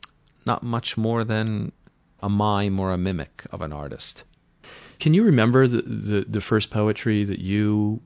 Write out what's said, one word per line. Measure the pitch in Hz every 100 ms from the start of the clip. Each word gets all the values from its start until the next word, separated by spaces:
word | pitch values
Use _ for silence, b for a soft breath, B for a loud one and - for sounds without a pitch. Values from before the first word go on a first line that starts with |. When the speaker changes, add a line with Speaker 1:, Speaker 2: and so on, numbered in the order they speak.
| - _ _ _ 123
Speaker 1:
not | -
much | 120 117 - -
more | 110 117
than | 113 110 110 107 - - _ _ _ _
a | 101
mime | 101 107 101 101 95
or | 92
a | 90
mimic | 92 87 69 - -
of | 92
an | 80
artist. | 73 71 - - - - _ _ _ B B B B
Speaker 2:
Can | 151
you | 175
remember | 226 127 113 127 131
the, | 120
the, | - 110 104 104 98
the | 107
first | - 110 -
poetry | 107 107 104 113 107
that | 101 92
you | 92 104 104 107 104 110